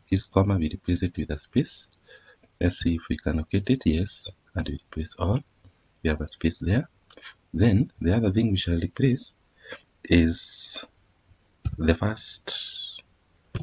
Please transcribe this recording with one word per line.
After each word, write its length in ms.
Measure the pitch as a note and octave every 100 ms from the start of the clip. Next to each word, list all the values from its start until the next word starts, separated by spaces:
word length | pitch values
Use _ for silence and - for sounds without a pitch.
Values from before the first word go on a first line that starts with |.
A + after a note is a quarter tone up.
| -
this 160 | F#2+ -
comma, 300 | - G2 F#2+
we 120 | D#2
replace 340 | - - F2+
it 140 | F2+ -
with 140 | -
a 80 | D2+
space. 520 | - C3 - - - _ _ - - _ _ -
Let's 200 | F2 -
see 140 | F2 E2
if 120 | -
we 80 | D#2
can 200 | D#2 D#2
locate 340 | D#2 G2 G2
it. 120 | - E2
Yes, 420 | D#2 F#2+ - - - _
and 140 | F2+ D#2+
we 60 |
replace 400 | - _ - D#2 -
all. 220 | F2 A#2+ - _ - _ _ _
We 80 | D#2+
have 100 | D#2
a 80 | D2+
space 300 | - D#2+ -
there. 300 | E2 A2+ E3+ _ _ - - - _
Then 380 | D#2+ A2+ G2 - -
the 160 | - G#2+
other 140 | G#2+
thing 200 | G2+ A2+
we 60 | F#2+
shall 220 | - E2+
replace 560 | E2+ - C3 B2 - - _ _ - - _ _
is 800 | - F2 E2 E2+ - - - - - _ _ _ _ _ _ _ - -
the 160 | D#2+
first, 1080 | E2 G#2 A2 - - - - - - - - - _ _ _ _ -